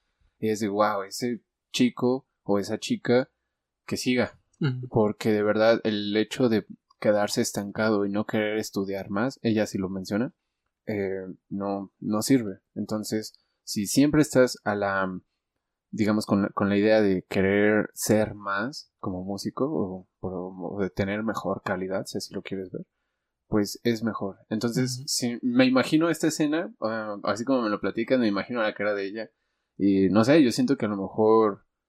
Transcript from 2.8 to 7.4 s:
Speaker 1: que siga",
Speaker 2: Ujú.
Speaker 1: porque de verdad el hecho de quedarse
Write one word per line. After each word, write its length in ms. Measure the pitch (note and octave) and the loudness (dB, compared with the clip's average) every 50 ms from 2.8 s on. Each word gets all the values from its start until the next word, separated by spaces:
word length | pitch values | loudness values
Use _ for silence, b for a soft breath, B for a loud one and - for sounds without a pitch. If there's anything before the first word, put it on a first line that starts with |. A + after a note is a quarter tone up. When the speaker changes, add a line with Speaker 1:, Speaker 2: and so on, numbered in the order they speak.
| - - B2 G#2 - - A#2+ B2+ C3+ - _ _ _ _ _ _ _ _ _ _ _ | -4 -4 -4 -4 2 2 2 2 2 0 _ _ _ _ _ _ _ _ _ _ _
Speaker 1:
que 100 | - - | -8 -6
siga", 420 | - - B2+ B2+ B2 A2 - - _ _ _ _ _ | -4 -2 0 0 0 0 -2 -6 _ _ _ _ _
Speaker 2:
Ujú. 260 | E3+ C#3 B2+ B2+ B2+ B2 | -2 -2 -2 -4 -8 -2
Speaker 1:
porque 420 | - A#2 G#2+ G#2 G#2 - - A2+ | 2 2 2 2 0 -2 0 0
de 100 | G#2+ G#2 G#2 | 0 2 2
verdad 380 | G#2+ G#2 G#2+ A2 A2+ A#2 - - | 2 2 4 4 4 4 4 2
el 320 | A2 G#2+ G#2 G#2 G#2 G2+ | -2 -2 -2 -2 0 0
hecho 320 | A2 A2 - - - C3 | 0 0 0 0 0 2
de 180 | A#2+ A2+ G#2 - - - - _ _ _ _ | 2 2 2 0 -4 -14 -20 _ _ _ _
quedarse 420 | - A2 G#2 G2+ G#2 G2+ - A#2+ | 2 2 4 4 2 0 0 -2